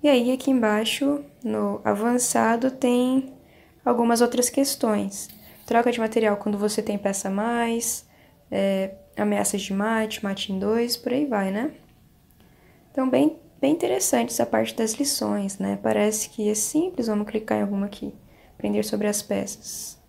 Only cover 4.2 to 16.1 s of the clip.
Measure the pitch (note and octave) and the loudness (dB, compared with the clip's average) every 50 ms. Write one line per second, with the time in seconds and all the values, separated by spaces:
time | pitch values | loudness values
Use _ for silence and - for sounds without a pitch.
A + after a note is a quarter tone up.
4.2 | A#3+ A#3+ A#3+ A#3+ B3 B3 - - C#4 C#4 - - - A#3 G#3+ G#3 G3+ G3 G3 - | 4 2 4 2 0 2 2 2 0 0 0 0 0 0 2 0 -2 -4 -6 -10
5.2 | - - - - - - - - - - A#3 A#3 A#3 B3 A#3 A#3 A3+ A3 A3 A#3 | -12 -14 -16 -20 -20 -20 -20 -20 -6 0 2 4 4 4 2 0 -2 0 2 2
6.2 | A3 G#3+ G3+ G3+ - G#3+ G#3 G3+ G3+ G#3+ G#3+ - G#3 - G#3 G3+ G3+ G3 G3 - | 2 2 2 0 -2 -2 -2 0 0 0 0 -2 -2 -2 -4 -2 -2 -2 -2 -2
7.2 | - G3 F#3+ G3+ G#3+ A#3 A#3+ A#3+ A#3 A#3 A#3 A#3 A#3 - - - - _ _ _ | -4 -4 -2 -2 -2 0 0 0 0 0 0 -2 -2 -4 -6 -6 -10 _ _ _
8.2 | - - _ _ _ _ - G3 G3 G3 G3 F#3+ F#3+ F#3+ F#3+ - - _ _ - | -20 -20 _ _ _ _ -2 0 0 2 2 0 -2 -4 -6 -12 -20 _ _ -2
9.2 | G#3 G#3 G#3 G3+ G3+ G3+ - G3+ F#3+ - G3 G3 G3+ A3 A3+ A3 A3 G#3+ A3 - | 0 0 2 2 0 0 -2 -4 -4 -2 -2 -2 0 0 0 0 0 -2 -4 -6
10.2 | - G3+ G3 G3 - - G3 F#3+ F#3+ G3+ A3 A#3 A#3 A#3+ A#3+ - - B3 A#3+ C4+ | -4 -4 -4 -4 -6 -6 -4 -2 0 0 2 2 0 0 -2 -4 -4 -2 0 0
11.2 | D4+ C#4+ A#3+ G#3 G3 F#3+ F#3+ G#3 A#3+ D#4 D#4+ - - - - _ _ _ _ _ | 0 0 0 0 0 0 -2 -2 -4 -4 -6 -10 -20 -20 -20 _ _ _ _ _
12.2 | _ _ _ _ - _ _ _ _ - _ _ _ _ _ - C4 C4 B3 B3 | _ _ _ _ -20 _ _ _ _ -20 _ _ _ _ _ -2 0 2 4 4
13.2 | C#4+ D#4 D#4 - - - _ - - C4+ D#4 - - - - F#4+ F#4+ - - A#3+ | 4 4 2 -2 -16 -20 _ -2 2 2 2 2 2 0 0 0 0 0 0 0
14.2 | A#3 A#3 - - A#3 A3+ - A3 A3 A3+ - - A3+ A3 - - C#4+ C#4 - - | 0 -2 0 -2 -2 0 2 0 0 0 -2 -2 -2 -2 0 -2 -2 -2 -2 -2
15.2 | A3 G#3+ G#3 G#3 G3+ G3 G3 - G3 G3 G3+ G3 - A3 A3 G#3+ G#3 G#3+ | -2 -2 -2 -2 -2 -4 -4 -4 -2 -2 -2 -2 0 0 2 4 2 2